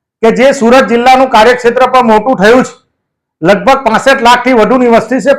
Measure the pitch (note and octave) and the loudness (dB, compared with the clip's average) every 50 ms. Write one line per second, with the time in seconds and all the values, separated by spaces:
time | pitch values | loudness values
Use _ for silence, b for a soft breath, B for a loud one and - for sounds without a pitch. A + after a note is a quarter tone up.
0 | _ _ _ _ - A3+ G3 F3+ B3 C#4 C4+ C#4 A3 A#3 B3 C4+ C4 G3 A#3 A#3 | _ _ _ _ -2 -2 0 2 0 0 0 0 0 2 2 2 2 0 -2 -2
1 | A#3+ B3+ C4 C4 C4+ C4 B3+ A3 A3 A#3 B3 B3 - A#3 A#3 B3+ C4 B3 B3+ B3+ | 0 2 2 2 0 0 0 2 2 2 0 0 -2 -2 0 0 -2 0 0 0
2 | B3 A3+ A3 G#3+ G#3+ C4 C4 - F#3 G#3+ A#3+ B3+ - - - _ _ _ _ _ | 0 2 0 0 0 -2 -2 0 2 2 2 2 0 -2 -8 _ _ _ _ _
3 | _ _ _ _ _ _ _ _ D#3 E3+ G#3 F#3+ F3+ A3+ C4+ C4 C4+ C4 A3+ G3+ | _ _ _ _ _ _ _ _ -2 -2 -2 0 0 0 -2 0 0 -2 -4 -2
4 | - C4 C4+ - A3+ A#3 A#3+ A#3+ - - C4 A#3 G#3+ G#3 A#3+ C4 B3 A#3+ A#3 A3 | 0 -2 -2 -2 -2 -2 -2 -2 -2 -2 0 0 0 0 0 0 0 0 0 0
5 | E3+ - B3 C4 - C#4 C4+ | -2 -2 -6 -4 -2 -2 -2